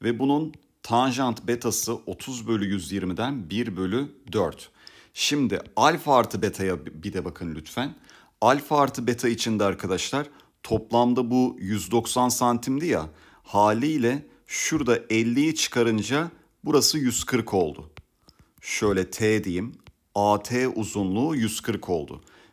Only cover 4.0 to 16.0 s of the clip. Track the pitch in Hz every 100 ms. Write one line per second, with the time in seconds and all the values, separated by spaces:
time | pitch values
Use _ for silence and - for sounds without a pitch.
4 | 143 - - 107 82 - - _ - -
5 | - - - 147 120 95 - - 139 165
6 | 151 131 107 98 104 - 95 82 67 80
7 | 98 92 85 - 85 80 - - 143 -
8 | - - _ - 113 143 - 147 139 135
9 | 120 120 123 113 117 107 101 92 92 92
10 | - 139 147 - _ _ - 110 - 117
11 | 120 123 117 127 127 - 95 104 92 117
12 | 117 127 123 - 123 120 131 139 165 92
13 | 80 - - - - 101 104 113 147 151
14 | 117 139 - _ - - - 160 123 117
15 | - 113 117 120 160 156 - 123 117 110